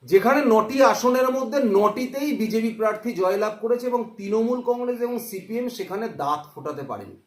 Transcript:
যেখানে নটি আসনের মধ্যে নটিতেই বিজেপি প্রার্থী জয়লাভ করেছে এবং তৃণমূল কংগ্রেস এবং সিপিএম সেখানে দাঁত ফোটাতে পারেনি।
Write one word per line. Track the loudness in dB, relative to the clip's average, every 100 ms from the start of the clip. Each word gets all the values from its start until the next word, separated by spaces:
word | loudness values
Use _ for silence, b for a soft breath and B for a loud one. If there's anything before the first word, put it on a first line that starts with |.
যেখানে | 6 4 6 4 4
নটি | 4 4 4
আসনের | 4 6 2 2 2
মধ্যে | 0 -2 0 2
নটিতেই | 4 4 2 -6 -4 -4 -2
বিজেপি | 0 0 -2
প্রার্থী | 0 -2 -2 -6
জয়লাভ | 0 0 2 -2 -2
করেছে | -8 -6 -4
এবং | -2 -4
তৃণমূল | -8 -2 0 0 -2
কংগ্রেস | -2 -2 -2 -4
এবং | -4 -6
সিপিএম | -8 -12 -6 -6 -4
সেখানে | -6 -8 -6 -8 -6
দাঁত | -4 -4 -6
ফোটাতে | -12 -10 -10
পারেনি। | -10 -10 -12 -20